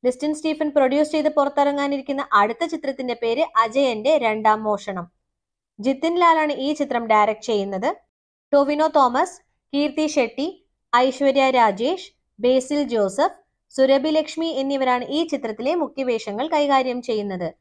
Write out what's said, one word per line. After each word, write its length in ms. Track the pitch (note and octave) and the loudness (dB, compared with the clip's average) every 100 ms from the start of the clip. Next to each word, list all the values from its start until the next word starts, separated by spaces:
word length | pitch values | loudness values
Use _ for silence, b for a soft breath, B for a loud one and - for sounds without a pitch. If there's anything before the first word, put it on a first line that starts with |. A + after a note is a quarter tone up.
ലിസ്റ്റിൻ 280 | B3 B3 D4+ | -2 -2 -4
സ്റ്റീഫൻ 340 | D4+ D#4 D#4 D#4 | -2 -4 -2 0
പ്രൊഡ്യൂസ് 420 | D4 C4 C#4 D4+ | 2 2 2 0
ചെയ്ത് 160 | D#4 D4+ | 0 0
പുറത്തിറങ്ങാനിരിക്കുന്ന 920 | D4+ C#4 C#4+ C#4+ C#4+ C#4+ C#4 C4+ C#4 C#4 | 2 0 2 0 0 -2 -4 -4 -6 0
അടുത്ത 320 | G#3 G#3 A3+ | 2 2 0
ചിത്രത്തിന്റെ 520 | E4 D#4+ C#4+ C4+ B3+ A#3 | -4 -4 -6 -6 -6 -4
പേര് 220 | A#3 A#3 D#4+ - | -2 0 0 2
അജയന്റെ 500 | A3+ A#3 C#4 A3 A3+ D#4 | 0 2 0 0 0 2
രണ്ടാം 420 | A#3 G#3+ A3 G#3+ | 2 0 2 2
മോഷണം. 440 | G#3+ G3+ - F#3 F3 _ _ _ _ _ _ _ | 0 -4 -4 -10 -10 _ _ _ _ _ _ _
ജിതിൻ 380 | G#3+ C4+ D#4+ F4 | -2 0 0 2
ലാലാണ് 340 | F4 D#4+ D4+ | 4 4 2
ഈ 160 | C#4+ C4+ | -2 -4
ചിത്രം 340 | D4+ C#4+ A#3+ A#3 | -2 -2 -4 2
ഡയറക്ട് 400 | G#3+ G#3 G#3+ - | 4 4 0 -2
ചെയ്യുന്നത്. 380 | G#3+ G3 G3 A#3 F#4+ _ _ _ _ _ | -2 -2 -4 -4 -6 _ _ _ _ _
ടൊവിനോ 360 | C#4+ C#4 D4 D#4 D#4 | 2 2 2 2 4
തോമസ്, 420 | C4 B3 F4 - _ _ _ | 4 2 -2 -4 _ _ _
കീർത്തി 340 | C#4 D4 D4 D#4 | -2 -2 0 -2
ഷെട്ടി, 420 | D4+ A#3 - D4+ F#4 _ _ _ | 0 -2 -2 -6 -6 _ _ _
ഐശ്വര്യ 540 | A#3+ B3+ C4 C#4 C4+ C4+ | 2 2 2 0 2 2
രാജേഷ്, 600 | B3+ A3+ G3 A#3+ F4+ - _ _ _ | 4 2 2 -2 -4 -8 _ _ _
ബേസിൽ 440 | A#3+ C4 C4 D4 | 2 2 2 -2
ജോസഫ്, 540 | C#4 A#3 G3 F#3+ D4 - _ _ _ | -2 0 0 0 -2 -2 _ _ _
സുരഭി 360 | - C4+ C4+ C#4+ | 0 4 4 2
ലക്ഷ്മി 360 | D#4 D4+ - E4 | 0 -2 -4 -4
എന്നിവരാണ് 580 | C4+ C4+ C#4 C4 B3 | -4 -4 -2 0 0
ഈ 180 | B3 C#4+ D#4+ | -2 -4 -2
ചിത്രത്തിലെ 480 | C#4 B3+ G#3+ B3 | -4 -6 -6 -2
മുഖ്യ 280 | F4 D#4 D4 | -2 -2 -4
വേഷങ്ങൾ 420 | C4 A3+ A3 G3+ D4 | -2 -2 -4 -6 -2
കൈകാര്യം 560 | D#4 D4 C4+ B3+ B3 | 0 2 2 0 -4
ചെയ്യുന്നത്. 460 | A#3+ A3 G#3 F#3 E3+ - | -4 -4 -4 -6 -8 -10